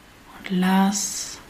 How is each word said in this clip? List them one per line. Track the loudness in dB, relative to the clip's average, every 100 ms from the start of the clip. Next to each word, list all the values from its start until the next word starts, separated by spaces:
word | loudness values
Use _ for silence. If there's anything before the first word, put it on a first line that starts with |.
| -20 -20 -20 -18
und | -4 0
lass | 4 4 4 2 -4 -8 -10 -14